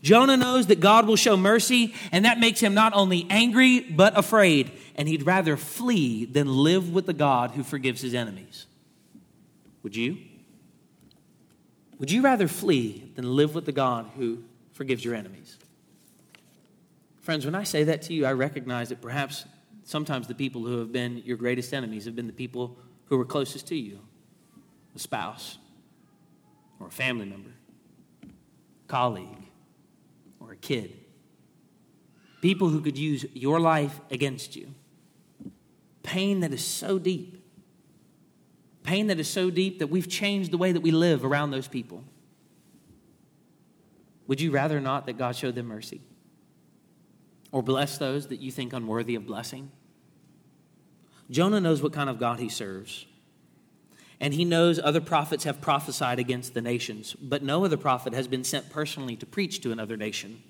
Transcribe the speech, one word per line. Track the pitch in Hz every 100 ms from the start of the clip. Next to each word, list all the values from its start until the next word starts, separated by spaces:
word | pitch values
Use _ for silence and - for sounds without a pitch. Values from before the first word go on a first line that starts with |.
Jonah | 139 220 269 262
knows | 247 254 190
that | 190
God | 190 220 220
will | 214
show | 240 196
mercy, | 190 226 226 247 226 - -
and | 180 220
that | 233
makes | 233 -
him | 220
not | 196 220
only | 202 196 180 175
angry, | 202 240 226 262 247
but | - 156 196 214
afraid. | - 220 190 151 135 - - -
And | 147
he'd | 160 143
rather | 190 160 147
flee | - - 247 220 135 110 120
than | 135 139 131
live | 147 185 175
with | 175 180
the |
God | 156 147 127 120
who | 123
forgives | 127 143 131 120
his | 131
enemies. | 123 117 95 95 - - _ _ _ _ - _ _ _ _ _ _
Would | 104 107
you? | 117 185 - - _ - _ _ _ _ - _ _ _ _ _ _ _ _ -
Would | 135
you | 214
rather | 269 254 175
flee | - 202 143 117 - - -
than | 123 131
live | 151 160
with | 151
the |
God | 139 131 120 110 135
who | 120 117 - _ _
forgives | - 135 123 110
your |
enemies? | 117 95 95 - - _ _ _ _ _ _ _ - _ _ _ _ _ _ _ _
Friends, | - 160 135
when | 185
I |
say | 202 151 151
that | 156
to | -
you, | 165 135
I |
recognize | 131 139 147 123 123 117
that | 120
perhaps | 120 131 139 - - _ _ -
sometimes | - 151 151 135 117
the | 117
people | 135 127 117
who | 123
have | 113
been | 123 123 120
your | 123 117
greatest | 120 127 123
enemies | 139 117 110 107
have | 113
been | 117
the |
people | 110 127 123 123 123 - _ _
who | 135
were | 120
closest | 147 131 135 -
to | 165
you, | 107 98 - _ _ _ _ - _ _ _ -
a |
spouse | - 120 92 110 - - _ _ _ _ _ _ _ _ _ _ _ _
or | 87
a |
family | - 131 120 98
member, | 98 101 123 _ _ _ _ _ _ - - _ _ _ _ _
colleague, | 135 123 101 92 - - _ _ _ _ _ _ _ _ _
or | 110
a | 95
kid. | - 131 95 - - _ _ _ _ _ _ _ _ _ _ _ _ _
People | 175 190 185
who | 151
could | 151 135
use | 156 139 - 131
your | 131 160
life | 165 160 143 143 -
against | 127 139 123 - -
you. | - 143 _ _ _ _ _ _ - - _ _ _ _
Pain | - 180 196 196
that | 165
is | 135 -
so | - - 190
deep. | 180 185 - - _ _ _ _ _ _ _ _ _ _ _ _ _ _
Pain | - 185 214
that | 180
is | 151
so | - 185
deep | 175 190 185
that | 147
we've | 180 175
changed | - 202 202 180
the | 165
way | 185
that | 175
we | 160
live | 160 170 147
around | 131 143 147
those | 135 131
people. | 131 113 87 135 _ _ _ _ _ _ _ _ - _ _ _ _ _ _ _ _ _ _ _ _ -
Would | 135
you | 165
rather | 139 147 151
not | 135 139 135
that | 117
God | 127 123
showed | 135
them | 123 120
mercy? | 107 107 - - _ _ _ _ _ _ _ _ _ _ _ _ _ _
Or | 135
bless | 120 131 143 -
those | 135 143 143
that | 123
you | 135
think | 127 123
unworthy | 127 113 113 113
of | 117 -
blessing? | 104 120 131 139 _ _ _ _ _ _ _ _ _ _ _ _ _ _ _ _
Jonah | 131 185 208
knows | 170 151
what | 143
kind | 147 143
of | 113
God | 120 117
he | 117
serves. | - 101 95 104 - - _ _ _ _ _ _ _ _ _ - -
And | 143 143
he | 175
knows | 165 175 170
other | 147 160
prophets | 165 160 151 151 156
have | 135
prophesied | - 143 143 - 127 123
against | 123 123 120
the | 120
nations, | 117 120 120 107 107 -
but | 139 143
no | 139 156 190
other | 151
prophet | 147 127 127
has | 120 127
been | 131
sent | 127 147 -
personally | 151 151 - 131 117
to | -
preach | - 185 -
to | 123
another | 113 107 113
nation. | 107 95 101 113